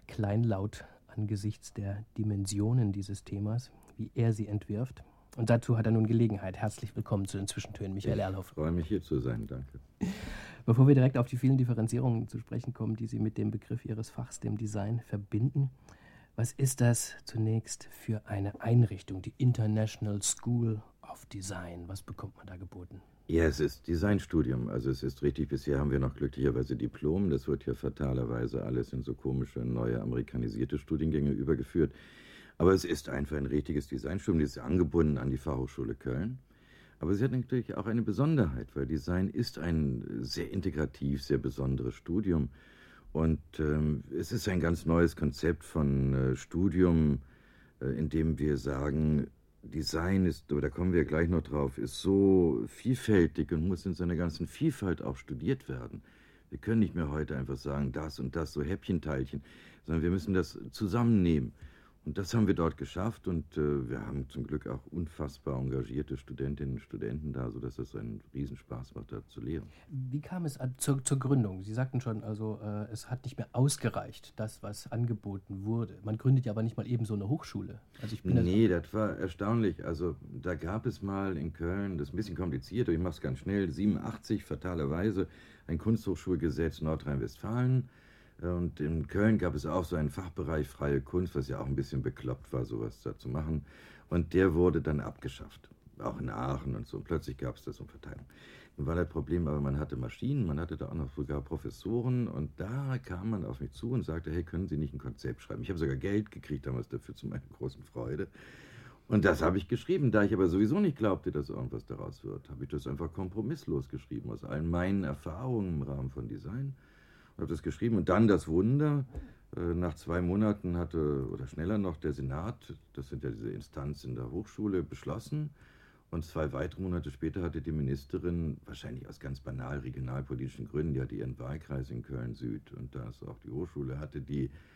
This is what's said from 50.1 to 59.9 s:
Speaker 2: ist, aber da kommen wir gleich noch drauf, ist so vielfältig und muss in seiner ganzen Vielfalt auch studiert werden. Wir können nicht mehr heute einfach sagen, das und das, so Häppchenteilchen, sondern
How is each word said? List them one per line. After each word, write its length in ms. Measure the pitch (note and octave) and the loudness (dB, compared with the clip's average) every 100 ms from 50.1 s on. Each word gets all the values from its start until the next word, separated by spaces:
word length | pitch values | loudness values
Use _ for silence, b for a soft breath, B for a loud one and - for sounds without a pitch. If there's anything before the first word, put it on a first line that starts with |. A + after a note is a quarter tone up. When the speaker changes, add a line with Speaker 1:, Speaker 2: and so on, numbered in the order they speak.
| G2 | 4
Speaker 2:
ist, 260 | F2+ - - | 4 0 -2
aber 120 | D2 | 0
da 80 | C#2+ | 0
kommen 240 | E2+ F2+ | 0 4
wir 100 | F2 | 4
gleich 240 | D2 D#2 E2+ | 4 4 4
noch 140 | E2+ | 2
drauf, 340 | - C#2+ C2+ - | 2 0 0 -2
ist 240 | - - | -6 -2
so 640 | F#2 G2 G2 F#2+ E2 A#1+ A1 | 4 6 8 8 6 4 -2
vielfältig 840 | - A#2+ C3 - G2 E2 - D2 | -4 0 0 6 6 6 4 0
und 160 | D#2+ F2 | 2 2
muss 160 | F2 | 0
in 80 | F#2+ | -2
seiner 240 | E2+ F2 E2 | -2 0 0
ganzen 300 | F2 D#2+ E2 | 0 -2 -6
Vielfalt 560 | - D#3 - G2 - | 0 0 2 0 0
auch 160 | - C2+ | -2 -6
studiert 500 | - C2 F2 C3 - | -8 -4 -2 -2 -4
werden. 340 | B1+ A#1+ - B B B B _ | -8 -10 -12 B B B B _
Wir 100 | C#2+ | -6
können 220 | G#2+ A2+ | 2 4
nicht 140 | F#2+ | 4
mehr 160 | F2 D2 | 2 0
heute 260 | D2+ D2 C#2 | 0 -2 -4
einfach 220 | C2 C2 | -4 -4
sagen, 340 | C#2+ C#2+ C2+ | -4 -2 -2
das 260 | C#2 D#2 - | -2 -6 -6
und 160 | C2 | -4
das, 200 | E2 D#2+ | -4 -4
so 80 | D2 | -2
Häppchenteilchen, 800 | D2 G2 - E2+ D#2 C2+ C2 C#2+ B B B B | -2 -2 -2 -2 0 -2 -2 -6 B B B B
sondern 180 | - | -2